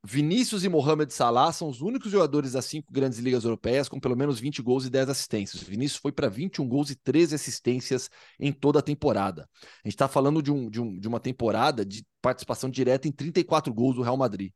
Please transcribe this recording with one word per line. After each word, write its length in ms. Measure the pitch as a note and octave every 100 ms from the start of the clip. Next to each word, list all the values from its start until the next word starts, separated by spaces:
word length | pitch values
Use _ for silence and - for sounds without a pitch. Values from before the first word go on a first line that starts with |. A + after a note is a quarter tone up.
Vinícius 600 | G2 C3 D3+ G#3 A#3+ G#3+
e 40 | F#3+
Mohamed 460 | D#3+ C#3 D#3 D3
Salah 380 | - A#2+ A#2 D3+
são 160 | D#3+ D#3+
os 120 | A#2+
únicos 300 | E3+ C4 A3
jogadores 400 | G3 D#3 D3 C3+
das 100 | B2+
cinco 280 | - D#3 -
grandes 280 | C3+ C3+ A2
ligas 240 | B2 B2
europeias 440 | A2+ A2 A2+ C3 C#3
com 120 | C3+
pelo 160 | B2 B2
menos 240 | D3 A#2+
vinte 200 | C3 D3
gols 240 | A#2+ C3
e 60 | C3
dez 180 | C3+ C3+
assistências. 540 | C3 - A2 G2 -
O 20 |
Vinícius 360 | - G#2 C#3 -
foi 100 | C#3+
pra 180 | C#3 C#3
vinte 280 | G2 F#3+ -
e 40 |
um 80 | C3
gols 220 | C3+ D3
e 60 | C3+
treze 400 | - C#3 E3+ D3
assistências 760 | - - - B2+ - B2+ - - - _
em 160 | C#3+
toda 280 | C3+ C#3+ D3
a 20 |
temporada. 680 | C#3+ D3 C#3+ G#2 G2 E2 - _ - -
A 40 | G#2+
gente 80 | -
tá 120 | C3+
falando 340 | C#3+ C#3 D#3
de 80 | C#3+
um, 180 | C#3+ A#2
de 120 | G#2+
um, 180 | A#2 F#2
de 80 | G#2
uma 140 | A2+
temporada 680 | B2 C3 A2+ A2 C#3 C3+ G2
de 180 | G#2+ - _
participação 480 | B2+ B2+ - A#2+ C3
direta 380 | C3 B2 C3+ D#3
em 60 |
trinta 260 | C#3+ D3+ F3
e 60 |
quatro 280 | E3 D#3+ D3
gols 220 | A2 B2+
do 80 | B2
Real 140 | A#2+ C3
Madrid 340 | B2+ G2 G2